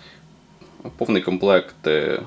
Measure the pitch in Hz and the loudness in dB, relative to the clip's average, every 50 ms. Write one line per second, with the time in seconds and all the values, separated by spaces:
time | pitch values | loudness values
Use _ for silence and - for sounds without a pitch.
0 | - - - - - - - - _ _ - _ - - - - - - - - | -20 -20 -20 -20 -20 -20 -20 -20 _ _ -20 _ -20 -20 -20 -18 -18 -18 -8 -6
1 | 120 - 110 98 - - 90 90 95 98 98 92 - - - - - 78 76 76 | -4 0 0 0 0 -2 -2 0 2 4 4 4 2 -2 -8 -6 -2 0 0 0
2 | 73 76 71 - - | 0 -2 -4 -4 -6